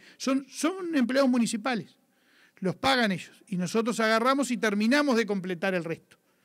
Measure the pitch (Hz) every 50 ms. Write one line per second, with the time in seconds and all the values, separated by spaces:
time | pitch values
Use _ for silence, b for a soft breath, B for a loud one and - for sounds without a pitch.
0 | B B B B - 254 269 269 277 - - - - 320 381 381 359 339 330 277
1 | 240 208 262 277 277 254 254 247 226 - 233 214 208 269 247 202 - - _ _
2 | _ _ b b b b b b b b b b 190 180 - - - 269 269 247
3 | 233 202 185 - - - - - _ - 190 180 180 165 - 226 220 240 - 226
4 | 220 220 226 226 226 254 277 285 269 - 247 190 233 214 202 208 214 226 277 294
5 | 294 285 233 226 226 190 208 190 175 185 180 160 196 196 185 180 160 165 160 -
6 | _ _ - _ _ b b b b